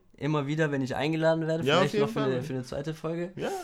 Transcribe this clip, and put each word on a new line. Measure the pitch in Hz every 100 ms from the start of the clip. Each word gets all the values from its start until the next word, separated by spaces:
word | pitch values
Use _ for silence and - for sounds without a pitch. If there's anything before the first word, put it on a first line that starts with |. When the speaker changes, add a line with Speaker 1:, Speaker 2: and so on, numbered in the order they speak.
| _ -
Speaker 1:
immer | 143 151 139
wieder, | 156 156
wenn | 139
ich | 127 -
eingeladen | 147 160 160 160 160
werde, | 165
Speaker 2:
Ja, | 131 165
auf |
Speaker 1:
vielleicht | 190
Speaker 2:
jeden | 208 -
Speaker 1:
noch |
für | 233
Speaker 2:
Fall. | 131
Speaker 1:
eine, | 127
für | 123
eine | 131
zweite | 123 - 147
Folge, | 156 160 170 175 -
Speaker 2:
Ja. | - 392